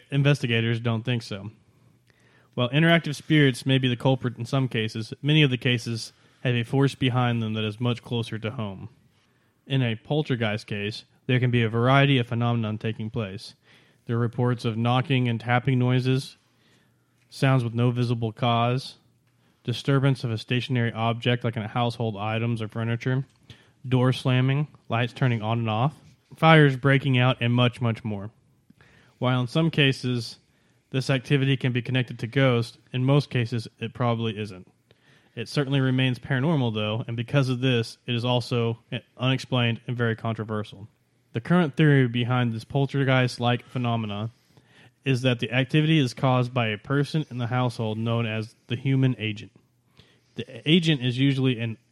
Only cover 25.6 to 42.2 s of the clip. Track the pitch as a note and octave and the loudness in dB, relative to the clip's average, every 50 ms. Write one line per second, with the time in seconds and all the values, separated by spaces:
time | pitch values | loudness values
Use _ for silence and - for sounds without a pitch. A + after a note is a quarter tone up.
25.6 | A#2 A2 G#2+ G#2+ A#2+ D3+ - - - - - _ _ _ - - - D#3+ D#3+ D#3 | 0 0 0 0 0 0 -2 -4 -12 -20 -20 _ _ _ -4 2 6 6 8 8
26.6 | D3+ C#3+ C3+ B2+ - C#3 C3+ C#3 - C#3 C3 B2+ B2 B2+ B2+ - A#2+ A#2+ A#2+ B2 | 8 6 4 2 2 2 2 2 2 2 2 2 2 2 2 0 0 0 2 2
27.6 | B2 A#2+ A2+ - B2 A#2 A2+ A2 - A2 G#2 G2+ G2 G#2 - _ _ _ _ _ | 2 2 0 0 -2 -2 -2 -4 -6 -8 -8 -8 -10 -12 -16 _ _ _ _ _
28.6 | _ _ _ _ _ _ _ _ _ _ _ _ B2+ B2+ B2+ B2+ B2 A#2+ - D#3+ | _ _ _ _ _ _ _ _ _ _ _ _ 0 0 2 0 0 0 0 0
29.6 | E3 E3 - - C#3+ C3+ C3 - - B2 B2 B2 A2+ - - - _ _ _ _ | 0 2 4 4 4 4 2 0 -2 -4 -2 -4 -4 -8 -12 -18 _ _ _ _
30.6 | _ _ _ _ _ _ - C3 B2 - C#3 C3 A#2 - D3 C#3 C3 C3+ C#3 B2+ | _ _ _ _ _ _ -6 -4 -2 0 -2 -2 0 0 2 2 2 2 0 0
31.6 | - C3 A#2+ B2 A#2 - B2+ C3 B2 - B2+ A#2 - A2 A2+ C#3 C3+ C3+ B2 A#2 | 0 0 -2 -2 -2 -2 0 0 -2 -2 -6 -8 -10 -4 0 2 4 4 4 2
32.6 | A2+ - - _ _ _ - B2+ B2+ C3 C#3 D3 C#3 - - B2+ A#2+ A2+ B2+ A#2 | 0 -2 -6 _ _ _ -4 -2 2 4 4 4 2 2 -2 -2 -2 -2 -4 -6
33.6 | A2 - - _ - A2 - - C3 A#2+ A#2 A2+ A#2 A2+ G#2 G#2 G#2+ G2+ F#2+ F2+ | -6 -8 -10 _ -10 -10 -4 -2 0 0 0 0 -2 -4 -6 -6 -8 -10 -12 -14
34.6 | F2+ - _ _ _ _ _ _ _ _ _ _ _ _ _ B2 A2+ - - D3 | -20 -20 _ _ _ _ _ _ _ _ _ _ _ _ _ -12 -12 -6 -4 -2
35.6 | C#3+ C3 C#3 C#3 C3 C3 B2+ C3 C3 C3 B2 - - - C#3+ B2+ B2+ D#3+ F3 C#3+ | -2 0 0 0 2 2 2 2 2 0 0 -2 -4 -4 -2 0 0 0 2 2
36.6 | B2+ A#2 G#2+ A2 G#2+ G#2+ G#2+ A2+ A#2+ - A#2 A#2 A#2+ A#2 - - C3+ B2+ B2+ A#2+ | 0 0 0 -2 -2 -2 -2 -4 -6 -6 -6 -6 -6 -2 0 0 2 2 0 0
37.6 | B2+ C3+ B2+ A#2 A2+ - - - _ - B2 A#2 A2+ B2 B2 B2 A#2 - C3 A#2+ | 0 0 2 0 0 -4 -8 -12 _ -6 -4 -2 0 0 0 0 -2 -2 -2 -2
38.6 | A#2 A2+ A2+ - _ _ - - - _ _ - A#2+ B2+ C3 B2+ - - - B2+ | 0 -2 -4 -6 _ _ -10 -10 -10 _ _ -4 -2 -2 0 -2 -2 -2 -2 0
39.6 | A#2+ A#2 A#2 G#2+ - - A#2+ A#2 B2 A#2 A2+ - - A2+ A2+ A2 A2 G#2 A2 G#2+ | 0 0 -2 -4 -6 -8 -4 -2 -2 -2 -2 -2 -4 -4 -4 -4 -6 -6 -6 -6
40.6 | G#2 - - G2 G#2+ - _ _ _ _ _ _ _ _ - B2 A#2 - E3+ F3+ | -8 -8 -12 -18 -20 -20 _ _ _ _ _ _ _ _ -8 -6 -2 2 4 4
41.6 | F3 D3 - - D#3+ D3+ C#3+ C#3 C3 B2 A#2 B2 | 4 2 2 4 6 6 6 6 6 4 2 0